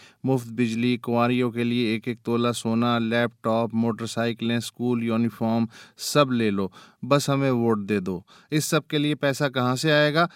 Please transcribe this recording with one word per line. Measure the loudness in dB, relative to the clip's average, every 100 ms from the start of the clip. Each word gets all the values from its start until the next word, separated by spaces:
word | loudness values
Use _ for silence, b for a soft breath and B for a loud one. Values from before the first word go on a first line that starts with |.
| b b
मुफ्त | -2 -2 -2
बिजली, | -2 -2 0 0 -2
कुंवारियों | -2 0 2 2 0
के | -2
लिए | -2 0 -2 -2
एक | -6
एक | -8
तोला | -4 0 0
सोना, | -2 -2 0 0 0
लैपटॉप, | 0 0 -2 -2 -2 0 0
मोटरसाइकिलें, | 0 -2 -2 -6 -4 -4 -4 -2 -2
स्कूल | -4 -4 -2 -2
यूनिफॉर्म, | 0 0 0 -2 0 0 0 B B -12
सब | -2 2 2
ले | 2 0
लो, | 0 -4 B B B
बस | 0 2 2
हमें | 0 2
वोट | 2 2 0
दे | 0 -2
दो। | -2 -6 -10 b b
इस | -2
सब | 0 -2 0
के | -2
लिए | 0
पैसा | 0 -2 0 -2
कहाँ | 0 0 2
से | 4
आएगा, | 4 4 4 0